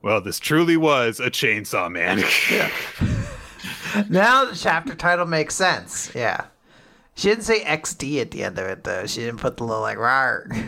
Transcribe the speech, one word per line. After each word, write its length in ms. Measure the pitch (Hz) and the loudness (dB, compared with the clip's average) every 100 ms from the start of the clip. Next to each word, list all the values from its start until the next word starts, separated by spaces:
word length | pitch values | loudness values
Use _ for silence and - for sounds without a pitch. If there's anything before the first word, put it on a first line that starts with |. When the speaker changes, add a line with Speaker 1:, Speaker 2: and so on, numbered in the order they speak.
Speaker 1:
Well, 180 | 104 107 | 0 0
this 200 | 92 - | -2 -6
truly 360 | - 156 170 165 | 0 2 4 4
was 420 | 160 139 117 110 | 4 4 2 0
a 100 | 123 | -2
Chainsaw 580 | - 123 107 101 104 87 | 0 0 0 -2 -2 -2
Man. 300 | 87 87 95 - - | 0 0 2 2 2
<laughs> 140 | - | 2
Speaker 2:
Yeah. 200 | - - - - - - - - - - - - - - 208 202 | 0 0 -4 -10 -4 -2 0 -4 -10 -16 -16 -14 -10 -4 -2 2
Now 380 | 180 220 262 254 | 4 6 6 4
the 100 | 175 | 0
chapter 380 | 214 165 165 | 0 0 -2
title 320 | 165 175 175 175 | 0 2 2 2
makes 280 | 160 151 | 0 0
sense. 560 | - 185 127 - - - | 2 2 2 -4 -10 -8
Yeah. 320 | - 113 - - _ _ - _ _ _ | -2 -2 -2 -6 _ _ -20 _ _ _
She 140 | - 196 | -2 0
didn't 160 | 226 | 2
say 160 | 220 220 | 2 0
X 320 | 214 156 - | 0 -2 -4
D 280 | - 135 147 | -6 -4 -2
at 100 | 113 | -4
the 120 | - | -4
end 160 | 98 98 | -6 -4
of 60 | 95 | -6
it, 180 | 95 | -6
though. 200 | 95 92 | -6 -6
She 160 | 107 113 | -4 -6
didn't 200 | 117 113 | -6 -4
put 180 | 127 - | -6 -4
the 60 | |
little, 180 | 117 110 | -4 -2
like, 160 | 110 104 | -2 0
"Rawr." 480 | 117 135 131 110 - 110 | 2 4 2 -2 -4 -6